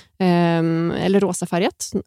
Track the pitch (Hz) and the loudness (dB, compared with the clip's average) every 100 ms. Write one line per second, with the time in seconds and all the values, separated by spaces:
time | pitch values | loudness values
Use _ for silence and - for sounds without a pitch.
0 | - - 185 175 170 170 165 165 170 - | -20 -2 2 2 2 2 0 0 -2 -2
1 | 180 196 196 180 175 175 220 - - - | 0 2 2 -2 -4 -2 -2 -4 -8 -8